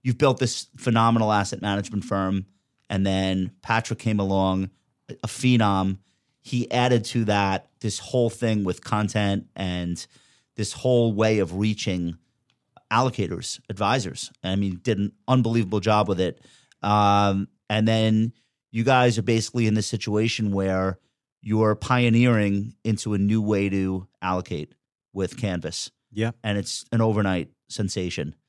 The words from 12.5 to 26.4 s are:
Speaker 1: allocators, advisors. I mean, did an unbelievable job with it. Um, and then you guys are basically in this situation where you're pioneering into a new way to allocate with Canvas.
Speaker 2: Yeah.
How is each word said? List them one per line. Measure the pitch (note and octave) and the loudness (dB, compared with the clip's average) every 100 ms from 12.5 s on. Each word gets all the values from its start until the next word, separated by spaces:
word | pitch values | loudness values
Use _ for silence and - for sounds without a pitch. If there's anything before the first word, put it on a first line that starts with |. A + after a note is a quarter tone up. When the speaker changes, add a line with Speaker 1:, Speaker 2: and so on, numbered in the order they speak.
| _ _ _ _ | _ _ _ _
Speaker 1:
allocators, | A2+ C3 - F#2 E2+ - - - | 2 2 0 -4 -4 -8 -12 -10
advisors. | G2+ G2+ C3 F#2+ - - _ | -2 0 0 -4 -10 -14 _
I | F#2 G2 | -4 -2
mean, | G2 F2 | -2 -4
did | A#2+ G2+ | -2 -2
an | G2+ _ - | -2 _ 0
unbelievable | B2+ A2+ A#2 G2 G#2 | 2 4 0 0 0
job | G2+ G#2+ G#2 | 2 2 2
with | F2+ | 0
it. | F2+ - - _ _ _ | -2 -4 -20 _ _ _
Um, | G2+ G#2 G2+ G2+ G2+ G2 G2 _ _ | 0 4 4 4 4 0 -4 _ _
and | G#2+ A2 | 0 2
then | A2+ A2 A2 A2+ _ _ _ _ | 2 2 2 0 _ _ _ _
you | A2+ | -2
guys | A#2 B2+ B2 A2+ | 2 4 4 2
are | |
basically | G#2 A2+ - B2 A2 | 0 0 0 0 2
in | |
this | G#2+ - | 2 -2
situation | A2 - G#2 A2+ - G#2+ | -6 -2 0 0 -2 -2
where | G2 F#2+ F#2+ F#2+ F#2 _ _ _ _ | 0 0 0 -2 -4 _ _ _ _
you're | - G#2+ G#2+ | -2 2 2
pioneering | G#2+ - B2 A#2+ A#2 B2 A2+ G#2 G2+ G#2+ - | 0 0 2 4 4 4 4 2 -2 -4 -8
into | A2+ G#2 A2 | -4 -4 -2
a | G#2 | 0
new | G2+ A2 | 2 2
way | G#2 G2+ G2+ | 2 0 0
to | G2 F#2+ F#2+ F#2+ _ | 0 -2 -4 -8 _
allocate | F#2 F#2 F2+ D#2+ D2+ _ _ _ _ | -4 -4 -4 -10 -10 _ _ _ _
with | F#2+ F#2 - | -6 -6 -4
Canvas. | G2+ F2 E2 - - _ _ | -4 -4 -6 -10 -12 _ _
Speaker 2:
Yeah. | G2+ A2+ - | -4 -4 -4